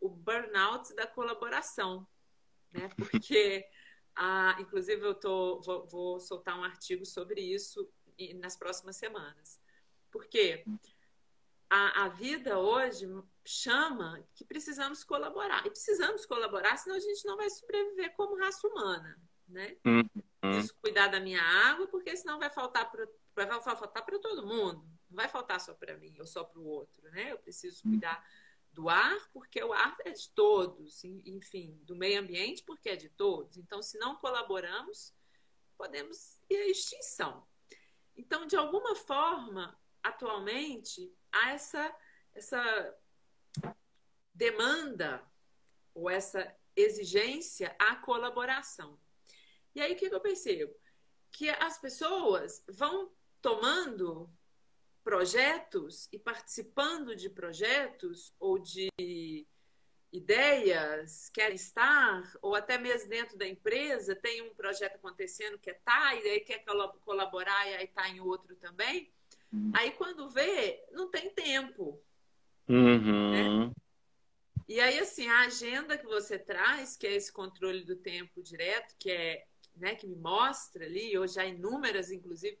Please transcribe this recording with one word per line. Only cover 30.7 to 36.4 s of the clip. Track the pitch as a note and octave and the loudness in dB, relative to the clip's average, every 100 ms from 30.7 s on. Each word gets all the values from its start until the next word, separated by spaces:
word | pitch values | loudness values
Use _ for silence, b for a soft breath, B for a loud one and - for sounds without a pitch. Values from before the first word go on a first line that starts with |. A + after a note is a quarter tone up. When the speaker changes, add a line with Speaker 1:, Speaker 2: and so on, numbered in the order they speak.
| - D3+ - | -4 -18 -16
Speaker 1:
en-, | F3+ F#3+ F#3 | -14 -14 -14
enfim, | F#3+ - F#3+ E3 D#3 | -14 -12 -12 -12 -16
do | D3+ F3 | -14 -4
meio | F#3+ G3+ | 0 2
ambiente, | G3 F3 G#3+ F4+ | 0 -2 -4 -4
porque | - D#4 A3+ | -12 -10 -6
é | F3 | -6
de | D#3 | -8
todos. | - G3+ D#3+ C#3+ F#3 | 0 2 2 -4 -14
Então, | F3 G3+ | -12 -8
se | G#3+ G#3+ | -6 -4
não | A#3+ D4 | -4 -4
colaboramos, | C4+ B3 G#3 F#3+ F3 G3+ D#4 G#4+ - _ _ _ _ _ _ - | -2 -2 -2 -2 -2 -6 -8 -12 -14 _ _ _ _ _ _ -12
podemos | - C#4+ C#4+ E4 - - | -10 -8 -10 -12 -14 -14